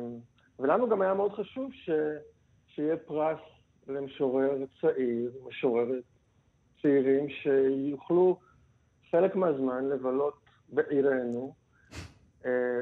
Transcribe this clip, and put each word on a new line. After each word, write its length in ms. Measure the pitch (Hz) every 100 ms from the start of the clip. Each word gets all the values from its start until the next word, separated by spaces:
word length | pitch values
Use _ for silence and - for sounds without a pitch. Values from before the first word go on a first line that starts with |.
| 120 117 120 _ _ -
ולנו 300 | 131 185 240
גם 120 | 208
היה 120 | 190
מאוד 180 | 196 202
חשוב 400 | 202 190 262 269
ש-, 160 | - - 156 151 151 - _ _ _ _
שיהיה 300 | - 151 165
פרס 420 | - 151 151 151 - _ _ _ -
למשורר 640 | 139 139 - 139 131 135 139 135 _
צעיר, 500 | 160 131 127 117 120 123 -
משוררת 560 | - 135 117 120 127 - _ _ _ _ _ _ _
צעירים 480 | 151 139 131 135 143
שיוכלו 1080 | - 151 135 135 135 139 143 - 175 185 175 _ _ _ _ _ _ _
חלק 240 | 170 185 190
מהזמן 500 | 180 135 131 127 135
לבלות 460 | 139 131 131 143 - _ _ -
בעירנו, 840 | 127 151 143 135 131 120 120 135 - _ _ _ - - - _ _ 131
אה, 60 | 123 123 123